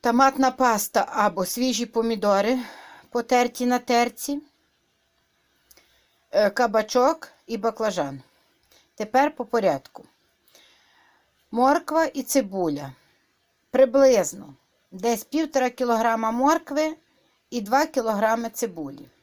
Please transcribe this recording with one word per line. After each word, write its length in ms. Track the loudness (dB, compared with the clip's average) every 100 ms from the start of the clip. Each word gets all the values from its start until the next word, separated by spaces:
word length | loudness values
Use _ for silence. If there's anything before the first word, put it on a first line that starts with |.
томатна 500 | 0 4 2 4 0
паста 560 | 2 0 2 0 -2 -2
або 360 | 0 0 0 -6
свіжі 400 | -2 -2 -2 -4
помідори, 720 | -2 -2 -2 2 2 2 -2 -6 -16 -20 -20 -10
потерті 560 | -8 0 0 0 -2 -2
на 140 | -2
терці, 640 | 0 0 0 -4 -8 -8 -10 _ _ _ _ _ _ _ _ _ _ _ _ _ _ _ _ _ _
е, 180 | 0 0
кабачок 760 | 2 0 0 0 2 2 0 -8 _ -10
і 100 | -4
баклажан. 640 | -4 -2 -4 -4 -6 -8 -18 _ _ _ _ _ _ _
Тепер 400 | -2 0 0 -2
по 100 | -4
порядку. 600 | 0 0 -2 -8 -20 -20 _ _ _ _ -20 _ _ _ _ _ _ _ _ _
Морква 540 | 0 2 2 0 -2 -2
і 180 | -4
цибуля. 680 | 0 0 0 -2 -2 -4 -10 -18 _ _ _ _ _ _ _
Приблизно 840 | 2 4 6 6 6 2 -6 -18 -20 _ _ _
десь 320 | -6 -2 -2
півтора 460 | -2 -4 -2 0 -2
кілограма 600 | -2 -2 0 0 0 -2
моркви 640 | 0 2 2 -2 -4 -4 -4 _ _ _ _ _
і 120 | -10
два 240 | 0 0 0
кілограми 640 | -2 -2 0 0 0 -4
цибулі. 580 | -6 -8 -8 -12 -14 -20 _